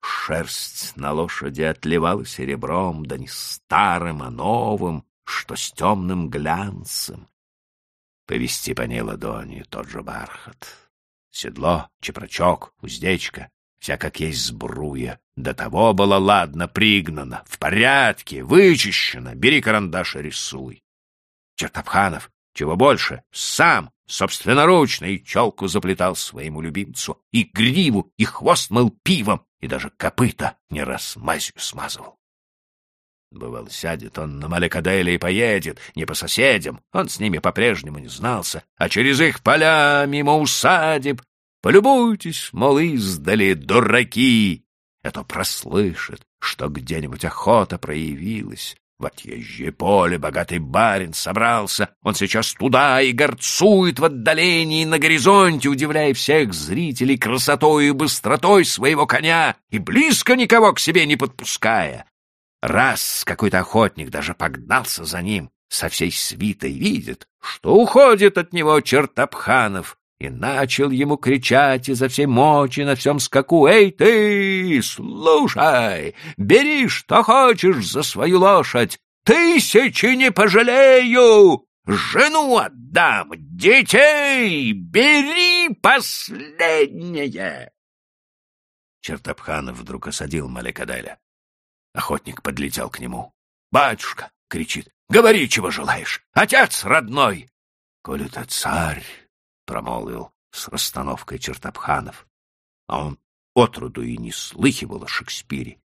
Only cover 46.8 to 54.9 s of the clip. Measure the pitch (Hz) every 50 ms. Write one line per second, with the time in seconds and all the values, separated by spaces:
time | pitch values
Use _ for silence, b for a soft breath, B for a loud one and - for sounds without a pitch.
46.8 | 64 64 80 82 76 71 64 - - 85 - - - 98 117 113 98 - 92 87
47.8 | - - 78 78 80 78 73 69 80 101 110 107 - 50 53 - - - - _
48.8 | _ _ _ _ - 71 _ - - - - - 58 55 - - 65 76 76 _
49.8 | - 87 101 98 90 87 90 85 71 76 71 78 87 - 87 85 80 67 64 -
50.8 | 113 113 98 98 92 82 80 - - 82 92 110 104 117 120 113 104 98 - -
51.8 | 107 - _ _ _ - 107 - 104 95 - 110 110 - - - 120 135 120 127
52.8 | 139 147 131 131 139 131 123 117 147 143 127 - - - - - 170 208 214 190
53.8 | 185 175 151 - 160 165 147 127 113 165 160 156 165 180 175 165 165 160 156 156
54.8 | 160 156